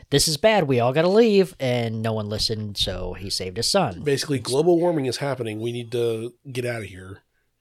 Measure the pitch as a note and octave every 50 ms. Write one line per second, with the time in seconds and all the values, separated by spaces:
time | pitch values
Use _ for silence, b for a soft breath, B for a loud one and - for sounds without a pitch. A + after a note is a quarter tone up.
0 | B B C#3 C#3 - E3 D3+ - - A3 A3 G3 D#3+ C3+ C3 A#2+ A#2 B2+ C3 D#3+
1 | E3 F3+ G3 A3 B3 A3 G3+ G3 F#3+ - - - C3+ B2+ B2 B2 A#2 A2+ A2 A2+
2 | A2 A2+ A2 A2 G#2 G#2 G#2+ G#2 - - A2+ G#2+ G#2+ G#2 G2 - - G2+ F#2 F2+
3 | F#2 F2+ F2+ F2+ F#2+ F#2+ - - F#2 F#2 F2+ A2+ A#2 - - G3 E3 A#2 F2+ E2
4 | - D3+ C#3 C3+ - - C#3 B2+ G#2+ A2+ B2+ C#3 D#3 F3+ E3+ E3 F3 F3 E3 D3+
5 | C3 B2+ A2+ - D3 C#3+ B2+ B2 A#2+ A2 G#2+ G#2+ A2+ A#2+ A#2+ A#2+ A#2+ A2+ A#2+ A#2
6 | A#2 A#2 A2+ A2 A2+ B2+ - _ - C#3+ B2 B2+ A#2+ A#2+ A#2 A2+ G#2 F2+ F#2 F2+
7 | F#2 F#2+ F#2+ - _ _ _ _ _ _ _ _